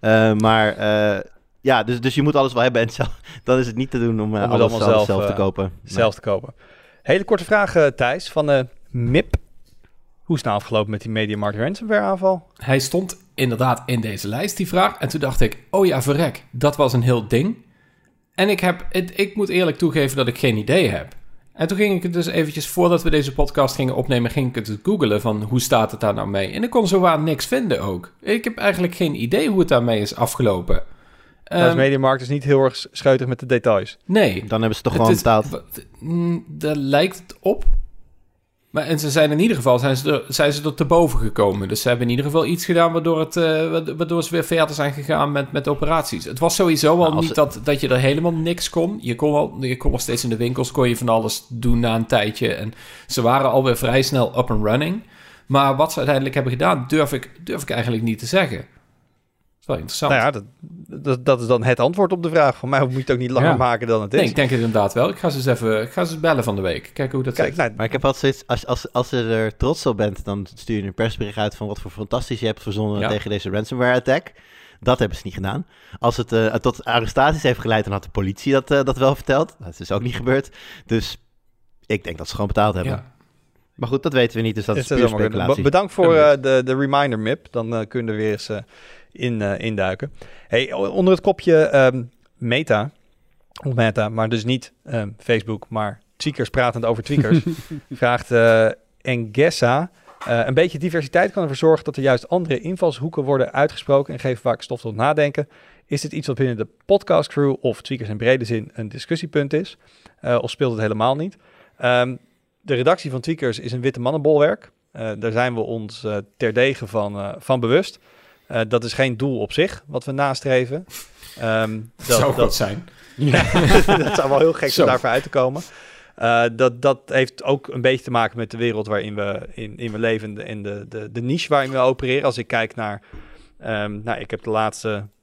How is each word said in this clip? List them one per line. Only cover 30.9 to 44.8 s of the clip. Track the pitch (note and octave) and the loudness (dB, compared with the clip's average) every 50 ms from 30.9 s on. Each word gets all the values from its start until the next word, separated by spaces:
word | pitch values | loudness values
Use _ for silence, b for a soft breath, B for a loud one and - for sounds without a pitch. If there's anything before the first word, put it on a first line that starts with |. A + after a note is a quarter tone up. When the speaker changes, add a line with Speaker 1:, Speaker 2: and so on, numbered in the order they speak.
| b b b b b b b b b b b | b b b b b b b b b b b
Speaker 2:
Nou, | - - F3 E3+ | -4 0 2 4
dus | E3+ E3+ | 4 4
Speaker 3:
Ehm, | C3+ | 4
Speaker 2:
MediaMarkt | C3+ C#3 C#3 C3+ C3+ C3 C3+ C3 B2+ | 2 2 2 2 2 2 0 0 -2
is | B2 | -4
niet | C#3+ D3 B2+ | -4 -4 2
heel | C#3 C#3+ C3+ C3+ | 2 4 4 4
erg | C3 - | 2 0
s-, | - - - _ | -2 -14 -12 _
scheutig | - - C#3+ C3 C3 C3 | -2 4 4 4 4 2
met | B2 B2+ - | -2 -4 -6
de | - | -2
details. | B2+ B2+ A#2+ - B2 G#2+ G2 G2 - - _ _ | 0 0 2 4 4 2 2 0 -4 -14 _ _
Speaker 3:
Nee. | - F3+ A3 G3+ C3 F#2 F#2+ A2 | 0 2 4 4 4 2 -2 -6
Speaker 1:
Dan | G2+ A2 A2 | -2 -2 0
hebben | A2+ A2+ G#2+ | 0 0 0
ze | - - | 0 -2
toch | - - | -2 0
Speaker 3:
Het | - A2+ | 4 4
Speaker 1:
gewoon | A2+ A2+ | 4 4
Speaker 3:
is | G#2 - | 4 4
Speaker 1:
betaald. | A#2+ A2+ G#2+ A2 C#3 | 4 4 4 2 0
Speaker 3:
w-, | - - - - - | -6 -12 -12 -14 -20
t-, | - - _ - - | -20 -20 _ -20 -16
mm, | - D#3 E3+ E3+ E3+ E3+ E3+ E3+ - - | -8 -4 -4 -2 0 -2 -2 -4 -6 -12
daar | D3+ D3+ D#3 D3+ D3+ | -12 -6 -4 -2 -2
lijkt | D3 C#3 C3+ C#3 C#3+ E3 F#3+ F3+ - | -2 -2 0 2 2 2 2 -2 -8
het | - _ - _ | -20 _ -20 _
op. | _ F#3+ G#3+ - - - - - - - - - - _ _ _ _ _ _ _ _ _ _ _ _ _ - | _ -2 0 4 6 6 6 6 4 -2 -10 -20 -20 _ _ _ _ _ _ _ _ _ _ _ _ _ -4
Maar, | D3 D3+ | -4 0
en | D3+ E3 D3 | 0 0 0
ze | D3+ D3 | 0 0
zijn | C3+ D#3+ D#3 D3+ | 4 4 4 4
in | D3 D3+ | 4 2
ieder | F#3 A#3 A3+ | 2 2 2
geval, | C#3 A#2 C3 B2 B2 | 2 4 4 4 4
zijn | B2 C#3 C3+ | 4 2 0
ze | B2+ C3+ D3+ D3+ | 0 0 0 0
er, | C3 - - | 0 -2 -4
zijn | C3 - D#3 C#3+ C#3+ | 0 2 2 2 2
ze | D3 D3 | 0 -4
er | D#3 C3 | -6 -2
te | - D#3+ | -2 2
boven | C3 E3+ E3+ F3 D3 A#2+ - | 4 6 6 6 6 4 2
gekomen. | - G#2 - - G#2 G2+ F#2 G2+ G2 F#2+ | 2 2 2 2 2 2 2 0 -2 -4
Dus | - - - | -4 -2 0
ze | C3 | 0
hebben | B2 A#2+ B2 | 0 0 0
in | A#2+ | 0
ieder | A#2+ B2 C#3 | 0 0 -2
geval | D3 C#3 E3 D#3+ | 0 0 0 2
iets | - F3 E3+ - | 2 -2 -2 0
gedaan | - F3 E3+ E3+ E3+ E3 | 0 2 4 4 4 2
waardoor | E3+ D#3 E3+ E3 D#3 | 0 0 2 2 2
het, | D#3+ D#3 - | 0 -2 0
eh, | F3 E3+ D#3+ D#3 D#3 D#3+ E3 | 0 2 2 2 0 0 0
wa-, | D#3+ E3 D#3+ D#3+ - | -2 -2 -4 -4 -4
waardoor | D#3 E3+ D#3+ E3+ E3+ D#3+ | -4 -2 -2 0 -2 -2
ze | E3 | -2
weer | E3+ E3+ D#3+ | -2 -2 -2
verder | - E3+ E3 D#3 D3+ D3+ | 0 2 2 2 0 0
zijn | D3+ | -2